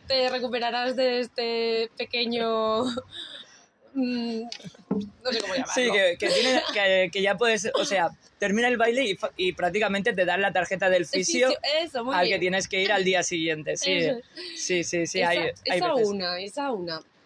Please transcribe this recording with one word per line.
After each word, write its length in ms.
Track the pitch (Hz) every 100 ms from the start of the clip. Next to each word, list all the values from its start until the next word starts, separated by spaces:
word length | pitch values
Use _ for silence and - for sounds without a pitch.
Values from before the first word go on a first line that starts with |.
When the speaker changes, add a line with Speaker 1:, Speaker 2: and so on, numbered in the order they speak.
| -
Speaker 1:
te 220 | 262 254
recuperarás 680 | 254 240 240 233 240 247 254
de 240 | 254 247
este 720 | 240 - 233 233 226 226 226 -
pequeño", 840 | 233 240 233 233 226 220 220 220 254 240 - - - - - - _ _ -
mm, 460 | 269 247 240 233 226 233 - 202 - - 208 208 -
no 80 | 247
sé 80 | 240
cómo 140 | 202
llamarlo. 200 | 185 -
Speaker 2:
Sí, 160 | 262 240
que, 240 | 202 185 175
que 100 | 196
tiene, 340 | 180 254 254 -
que, 380 | 214 196 190 185
que 100 | 196
ya 140 | 196 202
puedes, 340 | 233 220 220
o 100 | 202
sea, 260 | - 190 165 - - _
termina 300 | 202 214 247
el 80 | 233
baile 280 | 226 247
y 120 | 240 180
fa-, 160 | 208 -
y 160 | 185
prácticamente 600 | 175 180 202 208 196 196
te 120 | 185
dan 180 | 175 180
la 100 | 196
tarjeta 360 | 185 175 185 190
del 120 | 185
Speaker 1:
El 60 | 165
Speaker 2:
fisio 400 | 190 180 247 254
Speaker 1:
fisio, 120 | - - 311
eso, 220 | 339 247
muy 100 | 233
Speaker 2:
al 120 | 185 180
Speaker 1:
bien. 100 | 185
Speaker 2:
que 40 |
tienes 280 | 180 190 185
que 140 | 190
ir 100 | 196
al 120 | 202
día 180 | 185 180
siguiente, 540 | 170 175 165 156 151 156
sí. 160 | 190
Speaker 1:
Eso. 260 | 180 160 233 - 330 359 339
Speaker 2:
Sí, 280 | - 180
sí, 220 | 165 175 165
sí, 140 | 190
Speaker 1:
Esa, 100 | 175
Speaker 2:
hay, 80 | 175
hay 140 | 160 -
Speaker 1:
esa 300 | - - 349
Speaker 2:
veces. 140 | 269 208
Speaker 1:
una, 300 | 202 180 180
esa 300 | 202 285 277
una, 280 | 214 170 160 - _